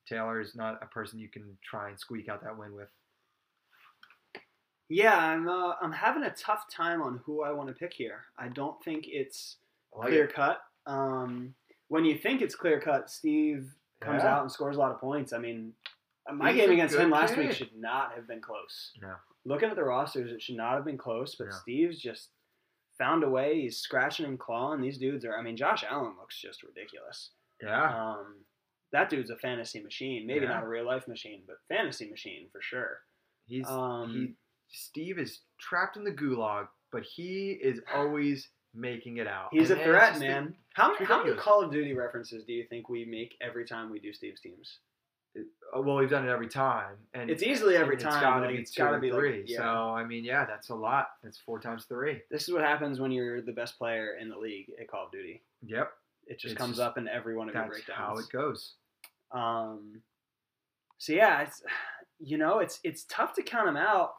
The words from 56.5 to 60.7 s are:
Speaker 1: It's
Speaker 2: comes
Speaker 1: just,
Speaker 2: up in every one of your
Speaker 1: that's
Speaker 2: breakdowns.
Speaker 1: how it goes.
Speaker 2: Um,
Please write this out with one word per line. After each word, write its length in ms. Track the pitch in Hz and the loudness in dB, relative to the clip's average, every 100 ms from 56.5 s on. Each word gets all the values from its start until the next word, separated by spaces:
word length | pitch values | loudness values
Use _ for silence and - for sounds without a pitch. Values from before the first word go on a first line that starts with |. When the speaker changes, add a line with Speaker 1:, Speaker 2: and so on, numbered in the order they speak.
Speaker 1:
It's 60 | 110 | -4
Speaker 2:
comes 160 | 123 117 | -2 0
Speaker 1:
just, 40 | 120 | -2
Speaker 2:
up 120 | 123 | -2
in 100 | 117 | -4
every 280 | 120 113 113 | -6 -4 -6
one 120 | 110 | -4
of 60 | |
your 100 | 113 | -4
Speaker 1:
that's 100 | 110 104 - | -4 -8 -10
Speaker 2:
breakdowns. 120 | 98 | -6
Speaker 1:
how 180 | 104 107 | -4 -6
it 100 | 113 | -4
goes. 440 | 127 147 - - - _ _ - _ - | -2 -2 -4 -10 -20 _ _ -20 _ -10
Speaker 2:
Um, 720 | 127 117 113 110 107 107 110 _ _ _ _ _ _ _ | -4 -2 0 -4 -8 -14 -20 _ _ _ _ _ _ _